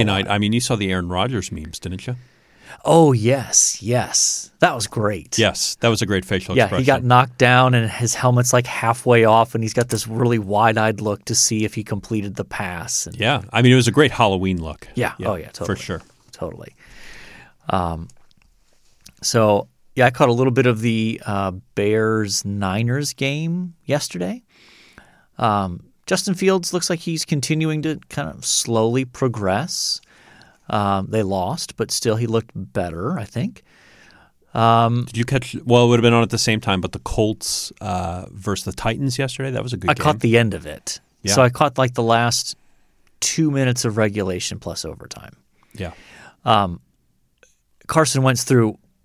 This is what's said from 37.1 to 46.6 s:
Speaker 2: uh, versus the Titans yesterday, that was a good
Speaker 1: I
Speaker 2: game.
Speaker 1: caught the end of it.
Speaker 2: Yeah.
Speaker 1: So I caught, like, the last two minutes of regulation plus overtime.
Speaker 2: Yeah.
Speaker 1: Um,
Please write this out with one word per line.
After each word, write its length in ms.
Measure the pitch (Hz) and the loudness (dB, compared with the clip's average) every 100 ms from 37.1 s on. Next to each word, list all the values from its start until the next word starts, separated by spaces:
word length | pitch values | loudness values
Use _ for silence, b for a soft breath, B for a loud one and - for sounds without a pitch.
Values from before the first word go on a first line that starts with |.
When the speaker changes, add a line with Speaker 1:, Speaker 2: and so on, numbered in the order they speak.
| - 107 110 - - - - | -2 0 -2 -6 -6 -8 -10
Speaker 2:
uh, 440 | 101 92 90 87 - | -6 -4 -4 -8 -12
versus 340 | - 98 98 - | -10 -6 -6 -6
the 80 | |
Titans 440 | 92 113 113 139 127 | -6 -4 -2 -2 -2
yesterday, 340 | 135 - 135 | -4 -6 -6
that 120 | 123 | -6
was 100 | 117 | -6
a 40 | 120 | -4
good 120 | - | -2
Speaker 1:
I 40 | |
Speaker 2:
game. 100 | 147 | 0
Speaker 1:
caught 160 | 151 113 | 0 2
the 180 | 117 113 | 4 4
end 160 | 113 | 4
of 120 | 95 76 | 0 -8
it. 340 | 76 - - _ _ | -12 -12 -12 _ _
Speaker 2:
Yeah. 100 | 101 | -2
Speaker 1:
So 80 | 104 | 4
I 80 | 127 | 4
caught, 280 | 123 151 - | 4 0 2
like, 160 | 131 | -2
the 100 | 127 | 0
last 520 | 113 117 117 - - - _ _ _ _ _ - | 2 2 2 -2 -6 -12 _ _ _ _ _ -8
two 300 | - - 156 | -4 0 0
minutes 340 | 139 131 123 123 | 2 0 0 -2
of 120 | 107 | 0
regulation 600 | 107 104 95 90 - 92 | 0 0 -4 -4 -6 -8
plus 240 | - 82 | -10 -10
overtime. 520 | 80 80 - - - - _ _ _ | -10 -12 -16 -18 -20 -20 _ _ _
Speaker 2:
Yeah. 180 | - 90 - B B B B | -14 -12 -14 B B B B
Speaker 1:
Um, 380 | - 110 | 2 2